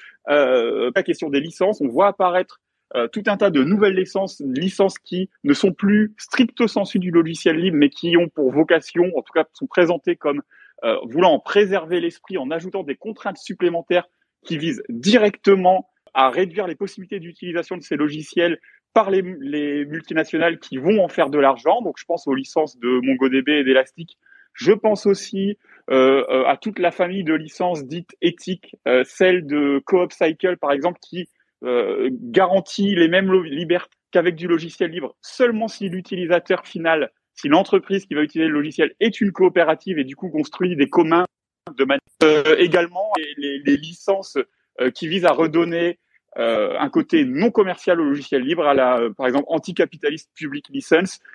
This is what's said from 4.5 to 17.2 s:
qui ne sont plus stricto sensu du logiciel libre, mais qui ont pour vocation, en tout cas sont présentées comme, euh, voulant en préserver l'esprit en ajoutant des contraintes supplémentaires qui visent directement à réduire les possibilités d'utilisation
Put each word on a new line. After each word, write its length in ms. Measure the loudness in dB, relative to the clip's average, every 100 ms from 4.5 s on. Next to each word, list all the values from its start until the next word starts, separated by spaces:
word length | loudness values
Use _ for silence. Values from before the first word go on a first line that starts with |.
| -4 -4 0 0 -2
qui 320 | -8 -6 -6 _
ne 100 | -2
sont 180 | 2 0
plus 440 | 0 2 2 2 -4
stricto 500 | -6 0 0 0 -2
sensu 300 | 0 -2 -4
du 140 | 0
logiciel 440 | 2 2 0 0 0
libre, 220 | 0 4
mais 140 | 2
qui 260 | 2 0 2
ont 100 | 0
pour 240 | 0 0
vocation, 520 | 2 2 2 0 -2 0 -2
en 60 |
tout 100 | -2
cas 140 | -2 -2
sont 140 | _ -4
présentées 480 | 2 2 2 -2 -4
comme, 260 | -2 -4 -8 _ _ _
euh, 140 | -4 -2
voulant 300 | -2 2 4
en 60 | 2
préserver 640 | 2 2 2 0 -2 -4
l'esprit 380 | -4 -8 -10 -8
en 100 | -6
ajoutant 320 | -6 -6 -8
des 140 | -8 -10
contraintes 420 | -10 -10 -10 -10
supplémentaires 720 | -12 -4 -2 -2 -2 -2 -2 _ _ _
qui 140 | -10 -6
visent 240 | -4 -6 -8
directement 960 | -4 2 4 4 2 2 4 4 2 -2 _ _ 2
à 160 | 2
réduire 340 | 2 -2 -2 -6
les 80 |
possibilités 460 | -6 -10 -10 -12
d'utilisation 580 | -12